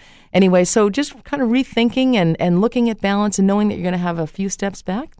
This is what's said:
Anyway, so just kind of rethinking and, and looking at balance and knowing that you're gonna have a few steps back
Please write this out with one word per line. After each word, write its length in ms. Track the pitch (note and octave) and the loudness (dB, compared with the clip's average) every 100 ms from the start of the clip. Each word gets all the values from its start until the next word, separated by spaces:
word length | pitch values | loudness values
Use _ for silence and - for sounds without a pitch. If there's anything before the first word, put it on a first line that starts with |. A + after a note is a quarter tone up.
| - - _ | -20 -20 _
Anyway, 300 | F#3 F#3+ F3+ | 2 4 4
so 260 | F3+ A3+ G#3 | 2 2 0
just 340 | G3 C#4+ A#3+ | 0 -6 -8
kind 180 | - C#4+ | -8 -4
of 80 | A#3+ | 0
rethinking 640 | B3 C4+ - A#3 B3+ C4 A#3 | 0 0 0 0 2 2 2
and, 200 | E3 D#3+ | 2 2
and 220 | F3 F3 | 0 2
looking 280 | A3+ B3 A#3 | 0 0 -2
at 120 | G#3+ | -2
balance 360 | G3 G3+ G#3 G3+ | -2 0 0 0
and 80 | G3 | 2
knowing 200 | G3+ G#3 | 2 0
that 80 | G3+ | -2
you're 80 | |
gonna 140 | F3 F3 | -4 -4
have 220 | F3 E3+ | -4 -4
a 80 | D#3 | -6
few 220 | - G3 | -6 -8
steps 320 | - G3 F#3+ | -6 -6 -6
back 320 | - G3 D#4+ - | -8 -8 -8 -8